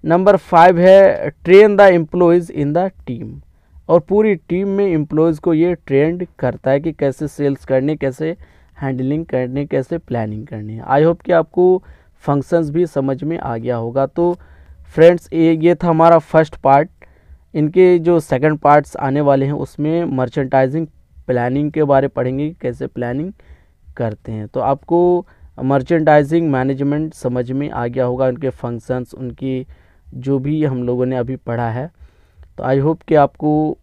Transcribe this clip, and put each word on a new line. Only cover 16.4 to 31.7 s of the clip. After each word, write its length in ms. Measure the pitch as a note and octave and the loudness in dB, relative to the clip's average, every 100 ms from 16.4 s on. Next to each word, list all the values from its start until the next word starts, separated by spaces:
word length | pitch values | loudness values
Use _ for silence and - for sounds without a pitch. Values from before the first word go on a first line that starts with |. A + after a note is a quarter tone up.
| D#3 - | 0 -2
part। 320 | D3+ C#3 E3+ _ - _ _ - _ | 2 2 2 _ -20 _ _ -20 _
इनके 440 | D#3 D3+ F3+ F3+ F3 | -4 -2 4 4 4
जो 220 | E3 E3+ | 2 0
second 380 | - C3 D#3 D3+ | 0 -2 0 0
parts 380 | C#3+ D3 C#3+ - | 4 2 2 -8
आने 240 | C3+ C#3 | -4 0
वाले 260 | C#3+ C3+ C3+ | 2 0 0
हैं 60 | |
उसमें 520 | D3 - - D3 E3 | -4 -8 -6 -4 -2
merchandising 840 | E3+ C3 B2+ D#3 C3 C3+ C3 D#3 D#3+ _ _ - - | -4 -4 -4 -4 -2 0 0 -2 -8 _ _ -20 -6
planning 460 | B2 B2 C3+ D3 | -4 -2 -4 -4
के 120 | D#3 | -2
बारे 240 | D3 C3+ C#3 | 0 0 0
पढ़ेंगे 400 | - B2+ C3+ D3+ | -4 -6 -6 -8
कि 80 | F3 | -8
कैसे 240 | C3 A#2+ C3+ | -10 -8 -12
planning 460 | - A#2+ C3 F3 - _ - _ _ - - | -8 -8 -6 -8 -12 _ -20 _ _ -20 -8
करते 360 | A#2 G#2 - | -8 -8 -12
हैं। 160 | A2 G#2+ | -12 -8
तो 120 | B2+ | -6
आपको 680 | A2 C#3+ - E3+ F3 F3 - _ - - | -4 -4 -2 0 2 0 -6 _ -20 -8
merchandising 880 | C3 C#3 B2+ E3+ D#3 D3+ C#3+ E3+ E3 | -2 -2 0 0 4 4 4 -2 0
management 640 | C3+ C3 C3+ C#3 D3 D#3+ | -2 -2 -2 -4 -4 -6
समझ 380 | - B2+ B2 B2 | -8 -6 -6 -6
में 180 | C3+ C#3+ | -6 -6
आ 160 | - A#2+ | -6 -6
गया 180 | B2 | -4
होगा, 220 | B2 B2 C3 | -4 -2 -2
उनके 240 | B2 C3+ | -2 -6
functions, 640 | - A#2+ A#2+ - B2+ B2 | -6 -10 -10 -8 -8 -8
उनकी 520 | - B2+ - C3+ C3 C#3 - _ _ - | -12 -14 -10 -8 -8 -10 -20 _ _ -20
जो 240 | B2+ B2+ C#3 | -12 -4 -4
भी 260 | C#3 D#3 | -2 -2
हम 180 | D3+ B2+ | -2 -2
लोगों 240 | B2 B2 B2+ | -4 -2 -2
ने 100 | B2+ | -4
अभी 200 | A#2+ C3 | -6 -8
पढ़ा 340 | - A#2 A#2+ | -8 -6 -4